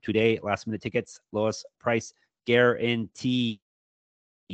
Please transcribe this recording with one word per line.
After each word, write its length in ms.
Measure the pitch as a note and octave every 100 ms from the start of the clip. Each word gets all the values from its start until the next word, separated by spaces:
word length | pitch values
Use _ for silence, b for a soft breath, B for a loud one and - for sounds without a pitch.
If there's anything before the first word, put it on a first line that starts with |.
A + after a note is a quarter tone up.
today. 380 | - G#2+ A2+ A2+
Last 260 | G#2 G2+ -
minute 140 | G#2+
tickets, 380 | - A#2+ - - _
lowest 320 | G#2+ A2 G#2+ - _
price 340 | - A#2 - - _ _ -
guaranteed. 1120 | A#2+ B2 A#2 A#2 A#2 A2 - C3 B2+ A#2+ G#2+ _ _ _ _ _ _ _ _ -